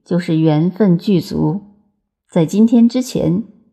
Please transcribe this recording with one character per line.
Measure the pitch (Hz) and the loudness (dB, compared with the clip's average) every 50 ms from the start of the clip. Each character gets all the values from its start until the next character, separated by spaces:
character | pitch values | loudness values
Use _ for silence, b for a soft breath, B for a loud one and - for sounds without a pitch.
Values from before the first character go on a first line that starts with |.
| _ | _
就 | - 180 175 | -4 -4 -4
是 | 175 - 165 160 | -2 -2 0 0
缘 | 160 160 151 151 165 180 | 2 2 2 2 0 -2
分 | 185 - 220 190 170 | 0 0 2 2 2
具 | 170 - 214 196 165 | 0 0 0 0 0
足， | - - 143 156 156 151 165 202 - - _ _ _ _ _ _ _ _ _ _ _ _ | -2 -4 -4 -4 -2 -2 -4 -6 -10 -14 _ _ _ _ _ _ _ _ _ _ _ _
在 | - 180 160 | -2 -2 -2
今 | 156 - 202 220 | 0 2 2 2
天 | 226 - 233 233 233 | 4 4 4 4 2
之 | - 254 | 2 -2
前 | 247 - - - 143 156 170 202 233 - _ _ _ _ | -6 -4 -6 -4 -2 -2 -2 -4 -6 -10 _ _ _ _